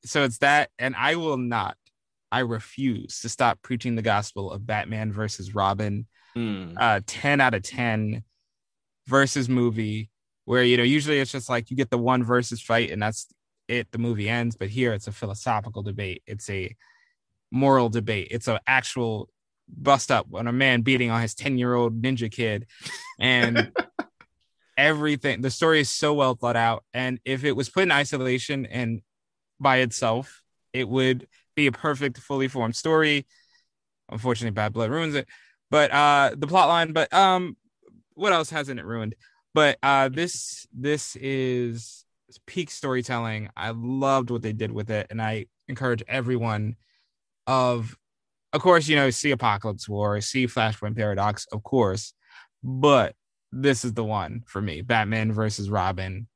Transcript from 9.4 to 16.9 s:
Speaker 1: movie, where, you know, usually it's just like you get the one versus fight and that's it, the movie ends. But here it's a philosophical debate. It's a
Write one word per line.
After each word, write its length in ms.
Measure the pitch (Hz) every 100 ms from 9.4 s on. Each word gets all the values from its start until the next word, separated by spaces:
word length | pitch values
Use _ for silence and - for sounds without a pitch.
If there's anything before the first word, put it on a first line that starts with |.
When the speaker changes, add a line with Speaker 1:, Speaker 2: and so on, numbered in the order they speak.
| 123
Speaker 1:
movie, 600 | 127 120 110 107 107 110 _ _ _
where, 200 | - 120
you 140 | 123 120
know, 60 |
usually 360 | 120 151 143 147
it's 120 | 131
just 180 | 139 117
like 200 | 120 117
you 80 | 131
get 120 | 131
the 80 | 123
one 260 | 120 127
versus 380 | 117 123 120 113
fight 300 | - 117 117
and 100 | 92
that's 260 | 104 110 - _ _ _ _
it, 240 | 120 110
the 60 | 113
movie 320 | 117 110 104
ends. 260 | 120 120 113
But 140 | 98
here 240 | 113 123
it's 140 | 104 107
a 40 |
philosophical 720 | 101 110 101 - 110 107 107
debate. 400 | 101 98 98 87 -
It's 240 | 104 -
a 260 | 98 92 113 _